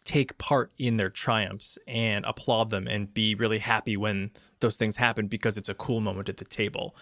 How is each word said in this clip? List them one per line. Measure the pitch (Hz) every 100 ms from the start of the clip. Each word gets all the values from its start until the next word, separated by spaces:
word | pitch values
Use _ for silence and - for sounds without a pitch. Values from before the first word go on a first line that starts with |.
take | - 147 131 -
part | - 139 117 -
in | 123 113
their | 95
triumphs | - - 113 95 101 - - -
and | 117 113 104
applaud | - - - 113 110
them | 101 95
and | 107 101
be | - 110
really | 104 113 107
happy | 98 110 - 101
when | 107 98 101 - - _
those | 120 -
things | 107 -
happen | 123 113 104
because | 110 113 104
it's | 101
a |
cool | 98 - 113
moment | 107 95 101
at | -
the |
table. | 95 - 101 - - -